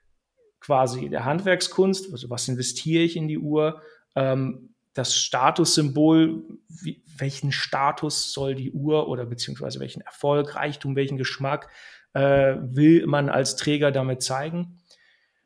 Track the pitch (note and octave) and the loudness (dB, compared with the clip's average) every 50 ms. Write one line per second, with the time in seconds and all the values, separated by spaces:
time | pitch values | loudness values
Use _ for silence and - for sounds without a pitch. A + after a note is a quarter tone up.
0 | _ _ _ _ _ _ _ _ _ _ _ _ - - C#3+ B2+ C3 B2 A#2+ B2+ | _ _ _ _ _ _ _ _ _ _ _ _ -2 2 2 2 2 2 0 -6
1 | C#3+ C#3+ D#3 D3 A#2+ C3 D3 F3 G3 F#3+ F3+ F3+ - - - - F#3+ F#3+ F#3+ F#3+ | -6 -6 -6 -4 -2 -2 -2 -2 2 2 2 2 0 -2 2 2 2 4 2 0
2 | - - D#3+ A#2+ B2+ B2 B2 A#2+ - - B2+ B2 B2 - - - - D#3+ D#3+ E3 | -4 -10 -12 -12 -10 -8 -8 -6 -4 -4 -4 -2 -4 -4 -6 -6 -4 0 2 2
3 | E3+ E3 E3 E3+ D#3 D#3 D3+ D#3+ - D3 D3+ D3+ D3+ D#3 D#3 - - - - _ | 2 2 0 -2 -4 -4 -4 -4 -4 -2 0 2 2 0 -2 -6 -14 -20 -20 _
4 | _ _ _ C#3 C3+ C3+ C3 C3+ C3 C3 - - - - _ _ _ _ _ - | _ _ _ 0 0 0 0 0 -2 -4 -4 -8 -14 -20 _ _ _ _ _ -6
5 | B2+ - - - - - - B2 B2+ D3+ E3 F3+ E3 - - - D3+ C#3+ C3 D3 | -4 -2 0 -2 -2 0 0 2 2 2 4 4 2 2 4 2 2 2 2 4
6 | D3+ D#3+ D#3+ D#3+ D#3+ D#3+ D#3+ - - - - - _ _ E3 D#3+ F#3+ D#3 - - | 4 6 6 6 6 4 2 -4 -10 -14 -18 -20 _ _ -20 -12 -10 -10 -12 -12
7 | _ - D#3 C#3 C#3 C#3 - - - C#3 B2+ - - - - C3+ C3+ C#3+ D3+ - | _ -20 -10 -6 -6 -6 -6 -4 -4 -4 -2 -2 -4 -2 -2 0 0 0 0 -2
8 | - D3+ C#3+ - - - - C#3+ C#3 C3+ C3+ C3+ B2+ C3+ - D3 C#3 D3+ D3+ D3+ | -4 -4 -4 -4 -4 -4 -4 -4 -4 -4 -4 -4 -6 -6 -6 -4 -2 0 2 2
9 | D3+ - C#3 B2 B2 A#2+ A#2+ A#2+ - - C3+ B2+ C#3 C3 B2+ C3 C3+ C3 - - | 0 0 -4 -6 -6 -8 -8 -8 -8 -8 -8 -8 -8 -8 -8 -8 -10 -10 -12 -14
10 | - - - - - C#3+ C#3+ D3 C#3+ C#3+ - C#3+ C#3 D3+ C#3+ - - C#3 C3+ C3+ | -16 -16 -12 -4 0 2 2 2 0 -2 -4 -6 -6 -6 -6 -6 -6 -4 -2 -2
11 | C#3 C3+ C#3 C3 C3 - - - C3+ C3+ D3 D3 - - - - - - - - | -2 -2 -2 -4 -4 -6 -6 -4 -4 -4 -4 -4 -6 -14 -20 -20 -20 -20 -20 -20
12 | _ _ _ C#3 C#3 C#3 C#3 C#3 C3+ C3+ C3 - - B2+ B2+ C#3 D3 D#3 E3 E3+ | _ _ _ 0 2 4 4 6 4 4 2 0 -6 -4 2 6 8 8 8 8
13 | D#3+ E3 D3 C#3+ C#3+ C#3 - C3+ C3 B2 - - - D3 D3 D3 D3 C#3+ B2+ C3+ | 6 4 0 0 0 2 0 0 0 0 -2 -2 -2 -2 0 2 2 2 2 2
14 | C3 C3 B2+ B2+ - - C3 C3+ C#3+ D#3+ E3 F3 F3 F3 - - _ _ - _ | 0 -2 -2 -4 -4 -4 -4 -4 -4 -4 -6 -6 -6 -8 -10 -20 _ _ -20 _
15 | _ _ _ _ _ _ _ _ _ | _ _ _ _ _ _ _ _ _